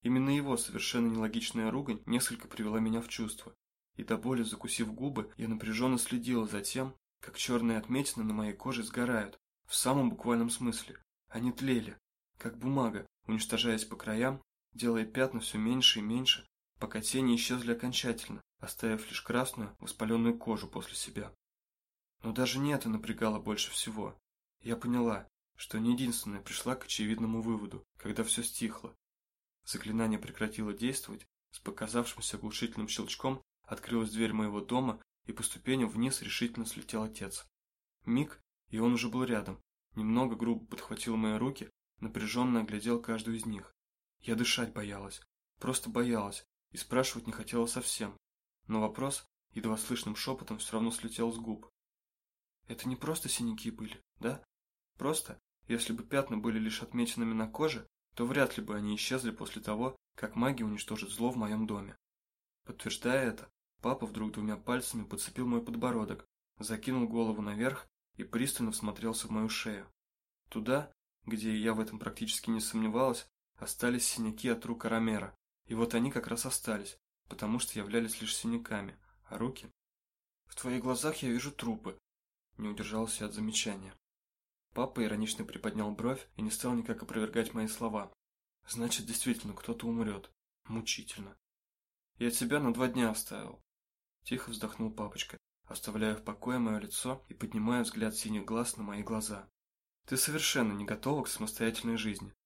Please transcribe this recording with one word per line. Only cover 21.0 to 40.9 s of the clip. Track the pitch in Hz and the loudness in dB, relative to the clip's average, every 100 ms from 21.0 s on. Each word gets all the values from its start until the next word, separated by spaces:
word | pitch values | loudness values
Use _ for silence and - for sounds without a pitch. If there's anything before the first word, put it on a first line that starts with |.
| - - 101 - _ _ _ _ _ _ _ _ | -6 -6 -8 -12 _ _ _ _ _ _ _ _
Но | 117 | -6
даже | 110 127 127 | 0 2 2
не | 143 | 2
это | 139 117 | 2 2
напрягало | 110 110 113 110 107 | -2 -2 0 2 2
больше | 104 107 - | -2 -2 0
всего. | - - 110 104 - _ _ _ _ | -2 -2 -4 -6 -8 _ _ _ _
Я | 113 117 | -4 -2
поняла, | 117 120 117 104 - _ _ _ | 2 4 4 0 -4 _ _ _
что | - 110 | -4 2
не | 117 | 4
единственная | 123 127 117 - 101 | 4 2 0 -4 -8
пришла | 98 - - 127 | -6 -4 -2 -2
к | - | -2
очевидному | - 107 110 113 113 | -2 0 2 2 2
выводу, | 113 110 101 98 - _ | 0 0 -2 -10 -14 _
когда | - 107 | -6 -2
все | 110 - | 0 0
стихло. | 117 - 113 - 117 - _ _ _ _ _ _ - | 0 -2 -4 -4 -12 -16 _ _ _ _ _ _ -8
Заклинание | - 107 110 113 107 | -6 -2 0 2 2
прекратило | - - 110 - 107 | -2 -4 -4 -2 -4
действовать, | 101 120 139 - 104 - _ _ | 0 0 0 -4 -12 -14 _ _
с | - | -12
показавшимся | - 98 110 117 120 - - 104 | -10 -6 -2 0 0 -4 -6 -4
оглушительным | 107 - 113 113 110 | -6 -4 -4 -2 -4
щелчком | - 104 - 135 135 - _ | -2 -4 -2 -2 -2 -8 _
открылась | - 107 - 117 113 | -10 -10 0 0 2
дверь | 107 113 | 2 2
моего | 107 107 104 | 2 0 0
дома, | 98 123 131 110 - _ - | 0 2 2 -2 -8 _ -12
и | |
по | - | -4
ступеням | - - - 131 117 | -4 -4 0 2 2
вниз | 110 123 135 | 2 2 2
решительно | 98 - 120 117 113 | -2 0 0 0 -6
слетел | - - 113 | -6 -4 -4
отец. | 110 110 98 - - _ _ _ _ _ - | -4 -6 -8 -8 -12 _ _ _ _ _ 2
Миг, | 120 151 - _ _ _ | 2 2 -4 _ _ _
и | 110 | 2
он | 117 | 4
уже | 120 117 | 4 2
был | 123 | 0
рядом, | 127 113 92 95 _ _ _ - | 2 0 0 -8 _ _ _ -2
немного | 110 117 131 113 | 2 4 4 2
грубо | 113 110 - | 2 2 -2
подхватил | 120 - | -10 -8